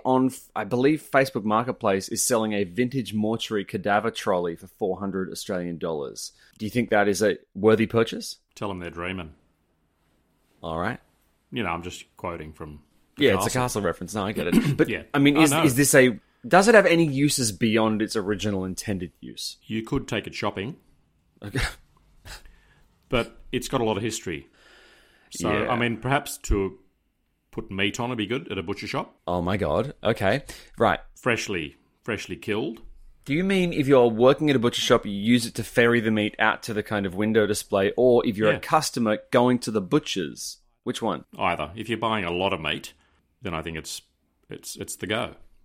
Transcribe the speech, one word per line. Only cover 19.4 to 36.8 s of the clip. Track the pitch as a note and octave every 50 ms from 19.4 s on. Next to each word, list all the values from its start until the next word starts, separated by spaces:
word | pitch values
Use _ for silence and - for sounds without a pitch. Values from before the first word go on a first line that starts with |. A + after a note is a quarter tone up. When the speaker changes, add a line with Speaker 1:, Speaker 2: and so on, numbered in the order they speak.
| - - - - _
Speaker 2:
You | - G#2+ A2 A2
could | - D3 C3+ C3+
take | - A#2+ G#2 -
it | F#2 -
shopping. | - A2+ G#2 - F#2+ G2 B2+ F3+ - _ _ _ _ _ _ _ _ _ _ _ _
Speaker 1:
Okay. | - G#2 - - - - - - _ _ _ _ _ _ _ _ _ - - - - - - _ _ _ _ _ _ _ _ _ _
Speaker 2:
But | _ C3+ A#2+ A2+ - - - - -
it's | - B2 - -
got | C#3 B2
a | A#2
lot | A2 G#2+
of | G2 A2+
history. | A2 G#2+ - - F#2+ E2 D2 - _ _ _ _ - - - - _ _ _ _ _ _ _ _ _
So, | - - A#2+ G#2+
Speaker 1:
Yeah. | G#2 - - -
Speaker 2:
I | B2
mean, | A#2 A#2+ A#2 A2+
perhaps | G#2+ - B2+ C#3 D3 C#3+ - - -
to | - - G#2+ G2+ G2 F#2 - - _ _ _ _ _ _ _ _ _ _ _ _ _ _
put | - A2+ G#2+ -
meat | F#2+ F#2+ G2 G#2 - -
on | A#2+ B2
would | B2+
be | A2 G#2
good | F#2+ A#2+ C#3+ E3 -
at | G2+
a | F#2+ E2+
butcher | F#2 G2 - G#2+
shop. | - - C#3 G#3+ - _ _ _
Speaker 1:
Oh | E2+ F2 F2+
my | E2+ F2 G2+
God. | G2 F2 D2+ D#2 F#2+ A#2+ C#3+ - - -
Okay. | G#2+ A2+ - G#2+ G2 A#2 C#3+ - - - - - - -
Right. | - A#2+ G2+ D#2+ - - - -
Speaker 2:
Freshly, | - - B2+ A2+ A2 - - G2 F2 D#2 C2+ - _ _ _ _ _ _
freshly | - G#2+ G2 - - F2+
killed. | E2 - A2+ G2+ G#2+ C3 E3 A#3 - - - - - - - - _ _
Speaker 1:
Do | - C#3
you | E3 F#3+
mean | G3 G3 F#3 F3+ F3 -
if | - C3+
you're | C3+ C#3+ B2+ A#2+
working | A#2 A2 G#2+ A#2+ C3 D3 - D#3 D3+
at | C3+
a | B2
butcher | A2 A#2+ - -
shop, | - - B2 A2+ -
you | G#2+
use | G2 G2+ G2+ A2+ B2 A#2+ A2+
it | G#2+ -
to | - A2
ferry | - - B2+ A#2 A#2 A#2+ A#2+
the | G#2+ A2+
meat | A2 G#2+ G#2 G#2+ - -
out | A2 A2 - - -
to | - G#2+
the | G#2+